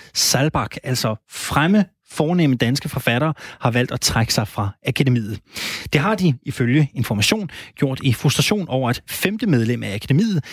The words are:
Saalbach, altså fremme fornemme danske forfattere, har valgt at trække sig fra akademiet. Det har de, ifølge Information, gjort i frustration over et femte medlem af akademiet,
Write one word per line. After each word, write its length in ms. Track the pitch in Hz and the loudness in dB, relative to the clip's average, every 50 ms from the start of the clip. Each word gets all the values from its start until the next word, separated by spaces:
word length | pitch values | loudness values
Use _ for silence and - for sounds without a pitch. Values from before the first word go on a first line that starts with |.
| - - - | -20 -10 -4
Saalbach, 640 | - - - - 127 135 156 - 151 113 - - - - | -2 0 2 2 2 2 2 0 0 -4 -4 -6 -10 -6
altså 320 | - 127 120 - 117 110 - _ _ | -4 -4 -2 -2 -2 -4 -4 _ _
fremme 540 | - - - - - 147 151 170 202 214 190 - _ _ _ _ | -14 -12 -8 -2 0 2 4 4 4 4 4 2 _ _ _ _
fornemme 460 | - - 156 151 180 180 165 143 131 | -2 -2 0 2 4 4 4 4 4
danske 320 | 117 127 117 131 139 - 151 | 2 2 0 0 -2 -4 -4
forfattere, 460 | - 135 - - 117 120 147 160 147 - - - - - | -6 -2 0 0 0 2 0 0 -2 -4 -10 -18 -10 -2
har 100 | - 123 | -2 0
valgt 220 | 113 123 123 - - | 2 2 0 0 -2
at 80 | - | -2
trække 340 | - - - 117 113 - - | -2 0 2 2 0 2 0
sig 140 | - 117 - | 0 -2 -2
fra 220 | - - 101 98 - _ - | -4 -4 -4 -4 -4 _ -6
akademiet. 540 | - 123 - 139 135 123 120 110 101 110 98 _ _ - - - - - - - - - | -4 0 2 2 2 2 2 0 -4 -8 -10 _ _ -12 -10 -8 -8 -8 -8 -8 -2 0
Det 80 | 147 | 0
har 140 | 147 202 220 | 2 2 0
de, 200 | 185 185 175 131 120 - | 2 2 2 2 0 -2
ifølge 480 | 151 131 - 127 117 127 156 156 139 - | -8 -4 -2 0 2 4 4 2 2 0
Information, 560 | - 120 - 113 101 - - 320 320 - 147 - - - - - | -4 -4 -2 -2 0 0 0 0 0 -2 -6 -10 -14 -18 -14 -6
gjort 260 | - 143 135 131 - - | -2 -2 -2 -2 -2 0
i 100 | 135 117 | 0 0
frustration 560 | - - 139 - - - - 214 214 175 - | 2 0 0 0 2 0 0 0 0 -2 -2
over 220 | 123 131 131 117 | -2 -2 0 0
et 120 | 120 - - - | -2 -4 -6 -10
femte 380 | - - - 185 208 220 254 | -8 -4 -2 -2 -2 -2 0
medlem 360 | 208 151 120 113 113 120 113 113 | 2 2 2 2 0 -2 -4 -4
af 120 | 104 98 | -6 -8
akademiet, 500 | 101 - - 135 151 220 226 196 156 - - | -6 -2 0 2 2 2 2 0 -2 -4 -6